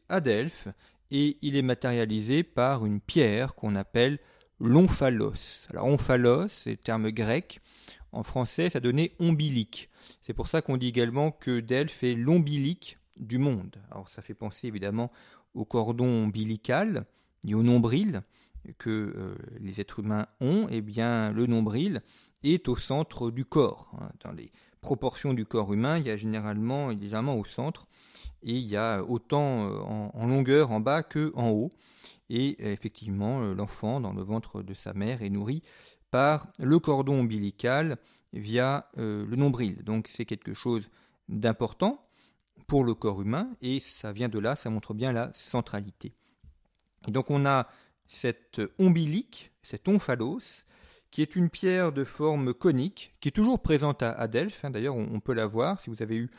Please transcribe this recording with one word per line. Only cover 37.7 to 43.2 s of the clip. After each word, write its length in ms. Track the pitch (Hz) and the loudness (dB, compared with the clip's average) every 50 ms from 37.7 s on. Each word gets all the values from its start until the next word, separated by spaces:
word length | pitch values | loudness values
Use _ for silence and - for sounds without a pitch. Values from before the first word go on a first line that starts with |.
| 131 143 160 160 135 - - _ _ _ _ _ - | 0 2 0 -2 -4 -6 -10 _ _ _ _ _ -14
via, 560 | - 104 104 113 120 127 135 139 143 - - - - | -12 -8 -2 0 2 2 2 0 -2 -4 -8 -8 -6
euh, 280 | 117 107 104 104 104 | -4 -4 -4 -4 -4
le 100 | 104 117 | -4 0
nombril. 480 | 127 143 143 127 120 123 101 87 - - | 2 4 4 4 2 -2 -2 -4 -6 -6
Donc 240 | 104 107 110 107 - | -4 -2 -2 -4 -6
c'est 180 | - - 117 | -8 -8 -6
quelque 280 | - 113 101 - - 101 | -6 -8 -8 -8 -10 -12
chose 360 | - - 123 117 110 98 - _ _ _ _ _ _ _ - | -6 -2 -2 -2 -2 -2 -6 _ _ _ _ _ _ _ -8
d'important 800 | - 107 107 117 110 - 120 107 - - 180 214 285 - - _ _ _ _ _ _ _ _ _ _ - - - | -6 0 0 0 2 2 -2 -4 -2 0 0 0 0 -2 -8 _ _ _ _ _ _ _ _ _ _ -20 -6 0
pour 160 | 143 139 131 | 2 4 4
le 100 | 120 113 | 4 2
corps 280 | - - 107 101 98 | 0 0 -2 -2 -2